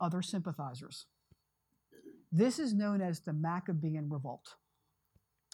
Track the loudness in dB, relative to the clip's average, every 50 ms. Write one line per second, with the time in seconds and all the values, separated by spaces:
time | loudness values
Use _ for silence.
0 | 0 2 2 0 0 0 -2 -2 -2 -2 -4 -4 -6 -8 -8 -10 -12 -12 -14 -14
1 | -16 -16 _ _ _ _ -20 _ _ _ _ _ _ _ _ _ _ _ -20 -20
2 | -20 -20 -20 -20 -6 _ 4 6 6 6 4 2 0 2 2 2 4 4 2 2
3 | 2 0 -2 -2 -4 -4 -2 0 0 0 0 0 0 0 0 0 0 0 0 -2
4 | -2 -2 -4 -4 -4 -6 -8 -10 -14 -20 -20 -20 _ _ _ _ _ _ _ _
5 | _ _ _ _ _ _ _ _ _ _